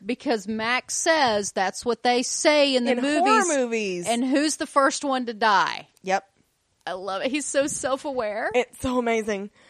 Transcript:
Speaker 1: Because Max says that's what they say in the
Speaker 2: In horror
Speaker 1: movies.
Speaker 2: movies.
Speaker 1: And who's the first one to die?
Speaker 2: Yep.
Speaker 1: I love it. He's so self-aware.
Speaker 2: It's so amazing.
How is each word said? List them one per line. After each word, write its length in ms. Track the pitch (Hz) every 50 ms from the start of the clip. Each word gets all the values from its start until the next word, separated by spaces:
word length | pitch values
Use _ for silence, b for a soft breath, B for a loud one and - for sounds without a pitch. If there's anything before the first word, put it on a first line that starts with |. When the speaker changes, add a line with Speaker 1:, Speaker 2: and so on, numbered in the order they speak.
| -
Speaker 1:
Because 420 | 196 247 - - 277 262 220 - 196
Max 460 | 220 220 220 226 247 254 - - -
says 560 | - - 349 320 320 285 247 220 208 202 -
that's 320 | - 214 190 185 202 - -
what 200 | 247 233 - _
they 180 | 247 247 247
say 540 | 254 - - - - 320 302 302 285 285 269
in 100 | 254 240
the 60 | 240
Speaker 2:
In 60 | 247 240
horror 240 | 247 277 294 311 349
Speaker 1:
movies. 340 | 392 427 440 392 349 311 277
Speaker 2:
movies. 500 | 254 240 233 226 214 196 185 175 175 185
Speaker 1:
And 160 | 233 233 247
who's 340 | 262 262 277 294 311 285 -
the 100 | 320 -
first 360 | - 285 269 269 269 - -
one 220 | 294 262 254 254
to 80 | 233 233
die? 540 | 208 226 220 208 185 165 147 120 - - _ _ _ _
Speaker 2:
Yep. 200 | 190 185 196 - _ _ _ _ _ _ _ _ _ _ _ _
Speaker 1:
I 60 | - 170
love 300 | 190 185 196 190 196 156
it. 80 | 262
He's 140 | 233 302 269
so 200 | - - 285 277 294
self-aware. 840 | - - - 269 262 269 - 302 269 254 233 208 208 214 254 330 -
Speaker 2:
It's 260 | 247 240 - - -
so 200 | - 269 247 247
amazing. 500 | 240 233 226 226 214 208 214 190 196 208 b b b